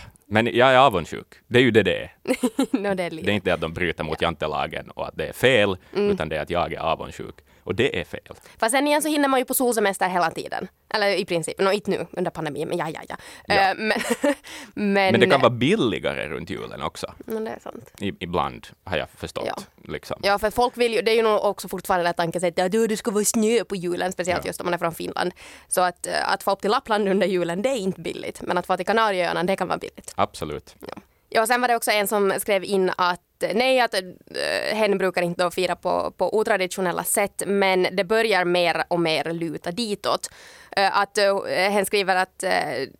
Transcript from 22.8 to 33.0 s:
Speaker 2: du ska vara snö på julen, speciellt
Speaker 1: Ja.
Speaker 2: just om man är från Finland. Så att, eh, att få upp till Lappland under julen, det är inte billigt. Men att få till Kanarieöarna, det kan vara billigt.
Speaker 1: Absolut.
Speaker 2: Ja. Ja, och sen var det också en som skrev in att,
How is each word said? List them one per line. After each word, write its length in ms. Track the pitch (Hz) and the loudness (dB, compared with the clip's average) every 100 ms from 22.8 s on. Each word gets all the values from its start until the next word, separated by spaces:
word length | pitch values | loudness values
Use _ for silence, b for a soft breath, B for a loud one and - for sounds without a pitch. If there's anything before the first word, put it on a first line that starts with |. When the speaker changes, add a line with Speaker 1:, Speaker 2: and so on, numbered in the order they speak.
| 226 | 0
Speaker 2:
du 100 | 208 | -2
ska 140 | - | -2
vara 140 | 202 | 0
snö 400 | 202 233 214 233 | 0 2 4 2
på 120 | - 202 | 0 -4
julen, 360 | 175 175 180 | -4 -4 -4
speciellt 320 | 185 175 175 | -4 -2 -2
Speaker 1:
Ja. 40 | 185 | -4
Speaker 2:
just 120 | 170 | -6
om 40 | 185 | -4
man 80 | |
är 40 | 175 | -2
från 160 | 170 | -2
Finland. 380 | 170 180 - 180 B B B B | -4 -6 -4 -4 B B B B
Så 120 | - | 0
att, 260 | 180 - 175 | 0 0 -4
eh, 260 | 165 - | -2 0
att 100 | 190 | 0
få 80 | - | 0
upp 80 | 196 | -2
till 100 | 202 | 0
Lappland 380 | 240 - 214 190 | 0 0 0 2
under 180 | 190 185 | 2 2
julen, 360 | 180 170 170 | 0 0 0
det 60 | 233 | -2
är 80 | 269 | 0
inte 220 | 190 175 | -2 -4
billigt. 420 | 165 - - - | -6 -8 -10 -8
Men 160 | - 180 | -4 -4
att 80 | 175 | -2
få 100 | 185 | -2
till 100 | 185 | 0
Kanarieöarna, 560 | 214 220 190 170 165 | 2 2 2 0 0
det 120 | 180 190 | 0 0
kan 120 | 175 | -2
vara 100 | 165 | -4
billigt. 340 | - - - | -6 -14 -8
Speaker 1:
Absolut. 600 | - 101 - 78 73 - - | -2 -2 -4 -8 -8 -12 -18
Speaker 2:
Ja. 140 | - - - _ _ | -16 -16 -18 _ _
Ja, 80 | 220 | 0
och 60 | 220 | 2
sen 120 | 247 | 2
var 80 | 247 | 2
det 80 | 233 | 2
också 140 | 240 | 2
en 160 | 214 196 | 2 2
som 240 | 214 196 190 | 2 2 0
skrev 260 | - 202 | 0 0
in 280 | 180 196 185 | 2 0 2
att, 460 | - | 2